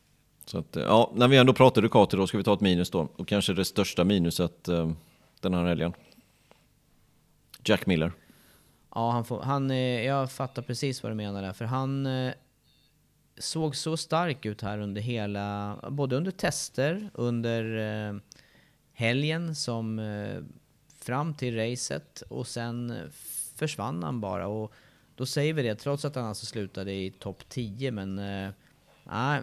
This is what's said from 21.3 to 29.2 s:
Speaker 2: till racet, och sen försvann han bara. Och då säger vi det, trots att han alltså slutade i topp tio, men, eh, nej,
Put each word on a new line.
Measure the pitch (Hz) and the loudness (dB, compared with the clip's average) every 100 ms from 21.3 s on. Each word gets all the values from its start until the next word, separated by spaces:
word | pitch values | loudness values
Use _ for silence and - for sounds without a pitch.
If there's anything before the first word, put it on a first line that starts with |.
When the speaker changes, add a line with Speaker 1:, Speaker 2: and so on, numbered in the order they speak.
Speaker 2:
till | 147 127 113 | -4 -4 -2
racet, | 113 123 - 143 - - - | -2 -2 -4 -6 -8 -20 -10
och | 123 123 | -8 -6
sen | 120 117 120 120 110 76 - - - - - | -6 -6 -4 -6 -8 -10 -14 -12 -10 -10 -6
försvann | 151 - 110 165 | -6 -4 -6 -4
han | 160 120 | -4 -4
bara. | 101 92 92 | -4 -4 -4
Och | 107 107 - - _ _ - | -4 -6 -10 -20 _ _ -8
då | 131 | -4
säger | 147 147 | 0 0
vi | 156 | 0
det, | 120 104 | -2 -2
trots | 143 143 151 | -2 -2 -4
att | 131 | -4
han | 113 | -6
alltså | 104 - | -6 -8
slutade | 113 98 - 98 | -6 -6 -6 -6
i | 98 95 | -4 -4
topp | - 101 92 - | -6 -10 -10 -10
tio, | 131 113 107 135 | -8 -6 -6 -6
men, | 107 95 98 | -4 -6 -6
eh, | 101 98 98 - _ _ _ _ | -6 -6 -8 -10 _ _ _ _
nej, | - 107 | -10 -4